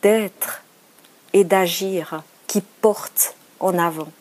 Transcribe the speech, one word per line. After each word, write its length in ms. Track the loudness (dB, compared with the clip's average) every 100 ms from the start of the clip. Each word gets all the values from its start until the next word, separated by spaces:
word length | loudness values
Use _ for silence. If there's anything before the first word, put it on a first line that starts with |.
d'être 600 | 4 2 0 -8 -10 -10 _ _ _ _ _ _ _
et 140 | 2 4
d'agir 760 | 2 2 -2 -4 -4 -6 -12 -14 _ -4
qui 120 | -4
porte 720 | -4 _ 0 0 -6 -4 -4 -4 _ _
en 180 | -2 0
avant. 320 | -2 -2 -12 -14